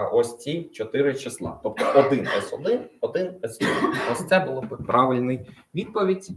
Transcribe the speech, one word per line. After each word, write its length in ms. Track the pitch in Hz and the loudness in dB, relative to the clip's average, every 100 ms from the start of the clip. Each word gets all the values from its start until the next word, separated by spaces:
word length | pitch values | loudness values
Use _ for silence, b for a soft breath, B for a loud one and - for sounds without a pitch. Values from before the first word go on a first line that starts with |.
| 98 | 2
ось 320 | 117 117 - | 2 2 -2
ці 260 | 143 170 | -6 -6
чотири 500 | 160 - - 135 139 | -6 -8 -4 2 2
числа. 460 | 127 123 - 85 - | 0 -6 -8 -10 -6
Тобто 220 | 110 - 151 139 | -6 -2 4 6
один 320 | 139 127 - | 6 4 0
С 260 | 101 - | -2 -4
один, 360 | - 175 247 - - | -4 0 -2 -2 -6
один 380 | - 170 185 180 | -4 -2 -4 -6
С 180 | 160 - | -8 -2
нуль. 320 | - - - - - | -2 0 0 0 -2
Ось 160 | 117 - | -2 2
це 120 | 185 | 2
було 220 | 135 131 | 2 -4
б 240 | 113 127 - | -6 -8 0
правильний 640 | 120 131 127 127 127 - B B 165 | 2 4 2 0 -4 -8 B B -8
відповідь. 540 | - 220 190 185 - | -4 0 0 0 -4